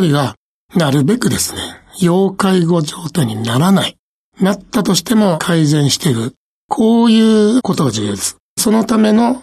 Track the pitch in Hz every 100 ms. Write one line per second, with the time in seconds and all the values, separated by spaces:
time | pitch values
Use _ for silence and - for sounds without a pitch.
0 | 180 143 127 - _ _ _ 190 151 143
1 | 139 233 - 113 - - - - _ -
2 | 175 180 190 190 196 185 165 175 151 -
3 | 160 - 123 110 113 120 180 190 123 -
4 | _ _ _ - 190 202 - 233 202 185
5 | - 226 208 156 - 165 156 151 143 -
6 | 170 113 113 - _ _ _ - 220 233
7 | 233 220 220 220 208 254 214 170 147 107
8 | 104 98 - - _ - 233 220 220 220
9 | 214 214 240 254